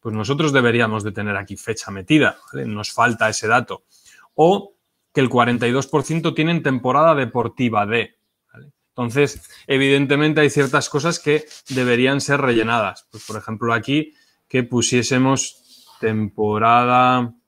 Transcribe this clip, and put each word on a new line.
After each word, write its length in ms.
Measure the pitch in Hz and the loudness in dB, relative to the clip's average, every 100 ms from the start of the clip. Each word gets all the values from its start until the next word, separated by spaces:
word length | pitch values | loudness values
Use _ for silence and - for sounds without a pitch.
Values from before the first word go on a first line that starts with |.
pues 140 | 117 | -8
nosotros 380 | 107 104 143 156 | -6 -4 -2 2
deberíamos 500 | 135 120 117 117 110 | 2 2 2 0 -2
de 100 | 104 | -6
tener 240 | 104 104 101 | -8 -6 -6
aquí 200 | 101 98 | -8 -14
fecha 340 | - 110 - | -8 -8 -8
metida, 460 | 98 90 156 120 - - | -12 0 2 2 0 -14
¿vale? 140 | 135 131 | -12 -8
Nos 260 | 107 107 | -8 -8
falta 360 | - 117 113 110 | 0 0 2 -2
ese 180 | 107 107 | -2 0
dato". 380 | 120 - 95 _ _ _ _ _ | 0 0 -12 _ _ _ _ _
O 400 | - 160 196 202 _ _ _ _ | 2 2 2 -4 _ _ _ _
que 60 | - | -2
el 100 | 131 | 0
cuarenta 360 | 123 120 120 120 | 2 2 2 0
y 40 | |
dos 160 | 127 135 | 0 0
por 160 | 151 | -2
ciento 320 | 131 160 160 | -2 -2 -4
tienen 280 | 160 160 170 | -2 -2 0
temporada 520 | 147 131 127 131 156 | -2 -2 0 2 4
deportiva 720 | 151 123 123 113 - 123 107 104 | 2 0 -2 -4 -2 0 0 0
de, 320 | 117 104 _ _ _ _ | -2 -4 _ _ _ _
¿vale? 200 | - 139 _ _ | -20 -20 _ _
Entonces, 600 | - 120 120 143 - - - - | -8 -4 0 0 -2 -20 -20 -4
evidentemente 760 | 135 139 139 139 143 151 151 | 0 2 2 2 2 2 2
hay 80 | 147 | 2
ciertas 400 | 147 135 147 - | 2 0 0 -2
cosas 300 | 147 147 165 | -4 -2 -4
que 260 | - 151 151 - - | 0 -2 -2 -20 -8
deberían 500 | 131 123 120 127 139 | -4 0 2 2 0
ser 200 | 135 143 | 0 0
rellenadas. 680 | 135 117 110 117 101 90 _ | 2 0 2 0 -2 -6 _
Pues, 140 | 110 | -20
por 120 | - 107 | -14 -14
ejemplo, 360 | - 110 117 | -10 -6 -2
aquí 400 | 117 110 143 151 _ _ _ _ | -2 -2 -4 -4 _ _ _ _
que 160 | 127 | -4
pusiésemos 1300 | 123 123 113 123 117 127 131 135 - - _ - - - | -2 -2 0 0 0 0 2 0 -4 -12 _ -20 -20 -6
temporada 1300 | 113 110 104 - 107 104 113 120 123 123 127 127 120 117 | -4 -2 -4 -2 -2 2 4 4 4 4 4 2 -2 -8